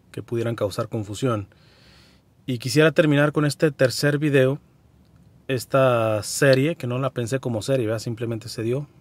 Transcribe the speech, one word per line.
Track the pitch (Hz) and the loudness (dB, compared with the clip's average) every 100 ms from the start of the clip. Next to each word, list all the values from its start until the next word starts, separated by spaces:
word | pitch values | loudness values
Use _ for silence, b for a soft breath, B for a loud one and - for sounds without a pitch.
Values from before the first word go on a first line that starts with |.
| _ | _
que | - | -16
pudieran | 107 117 113 113 | -8 -4 -4 -2
causar | 104 92 110 | -4 -4 -6
confusión. | 117 104 101 131 110 101 b b b b b b b _ _ - | -6 -8 -4 -2 -2 -6 b b b b b b b _ _ -8
Y | 123 | -6
quisiera | 131 143 156 | 0 2 4
terminar | 151 156 143 147 | 4 4 4 2
con | 147 | 2
este | 147 - 160 | -2 0 -2
tercer | 135 131 - 143 143 | 2 0 2 -2 0
video, | 151 139 131 143 - _ _ _ _ _ _ _ - | 2 4 4 0 -8 _ _ _ _ _ _ _ -6
esta | 131 - 135 131 120 110 107 | -6 0 2 4 4 2 0
serie, | - - 139 131 143 170 | -4 0 2 4 2 -2
que | 127 | -6
no | 123 | -4
la | 135 | -4
pensé | - 117 131 | -4 -4 -4
como | 127 113 | -2 -4
serie, | 98 135 107 | -2 -2 0
¿verdad? | 110 | -4
Simplemente | 123 113 117 113 110 | -6 -6 -6 -6 -8
se | - | -6
dio, | 113 127 147 _ | -4 -4 -6 _